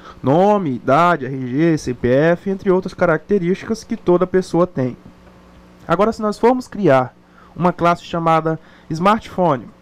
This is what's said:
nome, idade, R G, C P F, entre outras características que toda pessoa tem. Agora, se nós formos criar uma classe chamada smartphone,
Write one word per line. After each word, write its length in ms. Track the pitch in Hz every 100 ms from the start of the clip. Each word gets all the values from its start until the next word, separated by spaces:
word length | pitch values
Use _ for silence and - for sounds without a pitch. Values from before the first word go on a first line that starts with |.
| - -
nome, 520 | 127 156 196 208 165
idade, 500 | 123 131 143 175 160
R 240 | 123 135 127
G, 300 | 131 165 156
C 160 | -
P 140 | 120 120
F, 420 | 131 160 170 196
entre 200 | 190 196
outras 220 | 185 185
características 920 | - 175 156 - 202 170 190 - 220
que 140 | - 226
toda 300 | - 175 180
pessoa 400 | 185 180 170 180
tem. 300 | - 127 117 - - - - - - - - -
Agora, 240 | 175 214
se 80 | 220
nós 180 | 214 202
formos 300 | 226 254 -
criar 460 | 208 180 131 123 - _ - - -
uma 160 | 175
classe 320 | 170 170 175
chamada 540 | - 170 165 160 160 160 - - -
smartphone, 800 | 156 190 220 - - 175 131 95 -